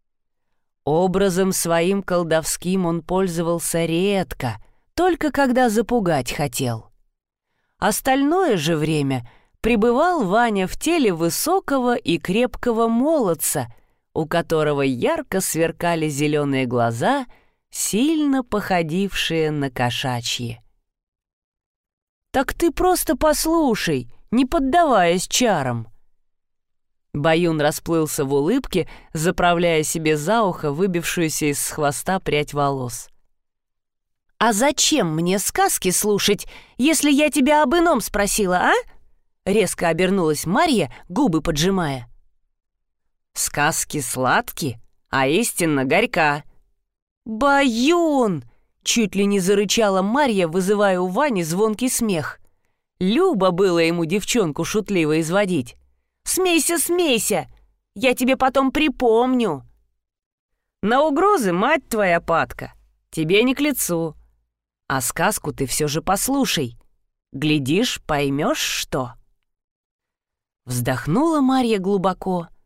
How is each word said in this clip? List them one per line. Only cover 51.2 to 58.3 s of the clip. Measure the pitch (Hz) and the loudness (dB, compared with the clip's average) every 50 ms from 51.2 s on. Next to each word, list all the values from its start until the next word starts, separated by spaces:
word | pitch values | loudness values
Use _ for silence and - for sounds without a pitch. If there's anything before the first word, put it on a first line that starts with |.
| 294 302 233 185 170 | 0 0 0 0 -2
звонкий | 151 170 185 220 220 214 - 247 254 | -2 -2 0 0 0 0 -2 -2 -2
смех. | - - 233 214 190 160 143 - - - - - _ _ _ _ _ _ _ _ _ - | -2 -2 -2 0 0 -2 -2 -6 -8 -14 -18 -20 _ _ _ _ _ _ _ _ _ -4
Любо | 185 185 220 302 370 381 311 196 190 185 | -2 0 2 2 2 2 2 2 2 2
было | 175 170 202 190 175 170 | 2 2 2 2 4 4
ему | 165 165 170 170 165 | 2 2 2 0 -2
девчонку | 156 180 208 - - - 240 196 156 135 - 170 | -2 -2 -2 -2 0 0 0 0 0 -2 -4 -4
шутливо | - - 214 190 - 202 175 160 151 156 160 | -4 -2 -4 -2 0 0 0 2 2 2 0
изводить. | 165 151 175 202 208 185 180 151 120 - - - _ _ _ _ _ _ _ _ - | 0 0 0 0 0 0 0 -2 -4 -6 -10 -20 _ _ _ _ _ _ _ _ -8
«Смейся, | - - - 370 359 339 330 - - 339 320 | -6 -2 0 0 2 2 2 2 0 -2 -2
смейся! | - - 349 359 349 311 247 220 - - 208 165 131 - - - _ _ _ _ _ _ - | -2 -2 0 0 2 2 2 0 0 -2 -2 -4 -4 -6 -12 -20 _ _ _ _ _ _ -8
Я | 202 220 262 254 | -2 0 0 0
тебе | - 254 240 | 0 0 0